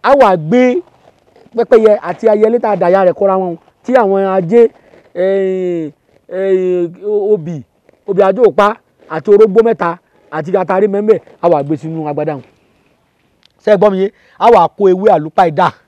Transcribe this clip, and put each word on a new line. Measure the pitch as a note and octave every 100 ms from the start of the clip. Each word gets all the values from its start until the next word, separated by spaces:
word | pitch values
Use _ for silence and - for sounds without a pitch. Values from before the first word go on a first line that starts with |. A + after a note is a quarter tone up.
a | A#3 C#4
wá | A3+ F#3
gbé | D#3 A#3+ B3+ D4 - _ _ _ _ _ _ A3+
pẹ́pẹ́yẹ | A#3 A#3 G#3+ G#3
àti | E3+ F3+ A3
ẹyẹlé | G#3 G#3+ A#3+
tá | A#3
a | G3
dà | F3
ya | F#3+ F#3
rẹ̀ |
kóra | E3+ G3 F#3+
wọn, | F#3 E3 _ _
tí | -
àwọn | B3+ G#3 G3 G3 F#3+
ajé, | E3 A#3 A3+ _ _ _ _ F3
ẹ, | F#3 G3 F#3+ F#3 F3+ F3 D#3 - _ _ _
ẹ, | F3+ G3 F#3+ F#3 F3+ E3+ F3 G3+ G#3 G3+
obì, | G#3+ D#3 D#3+ A#2 _ _ _ -
obì | F#3+
ajó | C#4+ F#3+ A#3
òpá | - G#3 - _ _ _
àti | D#3+ D#3
orógbó | G3+ A3 F#3+
mẹ́ta | A3+ G#3+ F3 E3+ _ _ _
àti | D#3 D#3 F#3+
atare | F3 F#3+ G#3
mẹ́mẹ́, | G3 G#3+ F#3+ _ _
a | F3
wá | D#3+
gbé | C#3+ D#3
sínú | D#3+ D#3+ D3+
agbada | C#3+ D3+ C#3+
wọn. | - _ _ _ _ _ _ _ _ _ _ _
Ṣé | -
ẹ | G3+
gbọ́ | G#3
mi | F#3+
yé? | G3 _ _ _
A | G#3
wá | A3 E3 _
kó | G3
ewé | F#3 G#3+
àlùpàídà | F3 D#3 - F3+ D3+ F3 -